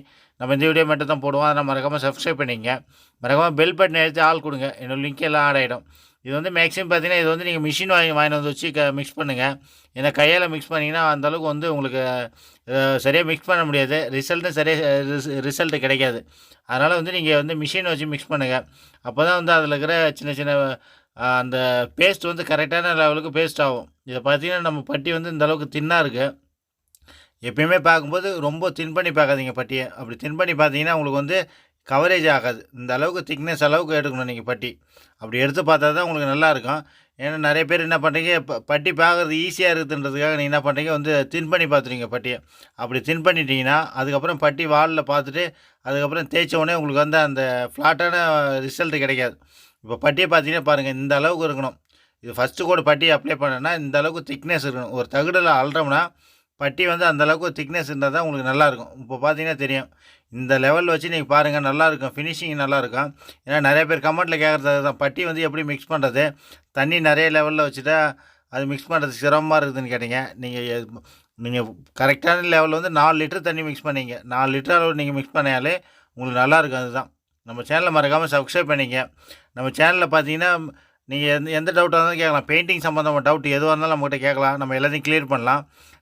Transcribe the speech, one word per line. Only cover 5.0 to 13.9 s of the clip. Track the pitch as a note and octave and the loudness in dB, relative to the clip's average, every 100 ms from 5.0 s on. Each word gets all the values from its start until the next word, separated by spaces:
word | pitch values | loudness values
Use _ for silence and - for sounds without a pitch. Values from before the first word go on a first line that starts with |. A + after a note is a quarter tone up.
| C#3+ C#3 | -6 -4
எல்லாம் | E3 D3+ D3 | 0 2 2
ஆட் | C#3 | 2
ஆயிடும். | B2 B2 - _ _ _ | 0 -4 -10 _ _ _
இது | B2+ | -8
வந்து | C#3+ F3+ | -6 -2
மேக்ஸிமம் | F3 E3 F#3 F3+ | 0 0 -2 0
பார்த்தீங்கன்னா | E3+ E3+ F3 | 0 2 2
இது | D#3+ | 2
வந்து | E3 | 0
நீங்க | F3 E3 D3+ | -2 -2 -2
மிஷின் | D3+ F#3+ | -2 2
வாங்கி, | F3 E3 | 4 4
வாங்கிட்டு | D3 D3+ D3 | 2 2 2
வந்து | D3 | -2
வச்சு | C#3 E3 | -4 -4
க-, | D3 C#3+ | 0 0
மிக்ஸ் | C#3 C#3 | 0 -8
பண்ணுங்க. | - D3 B2+ C3 C#4 _ _ _ B2+ | -6 -6 -2 -2 -2 _ _ _ -2
ஏன்னா | C#3+ | -2
கையால | D3 D3 F3 F3 | 4 4 4 2
மிக்ஸ் | D#3 - | -4 -4
பண்ணீங்கன்னா | E3 D3+ E3 D#3+ | -4 -2 0 0
அந்த | C#3+ D3 | 0 -2
அளவுக்கு | E3 D#3 | -2 -4
வந்து | D3 E3 | -4 -2
உங்களுக்கு, | D3 C3+ C3 B2+ B2+ A#2 - - _ - | -2 -4 -2 -2 -4 -6 -14 -20 _ -4
அ, | C3+ C3+ C3 | 0 2 2
சரியா | C3+ D#3 | 2 2
மிக்ஸ் | D#3+ D3+ | 2 -4
பண்ண | - F3 | 0 0
முடியாது. | D#3 C#3+ C3+ | 2 0 0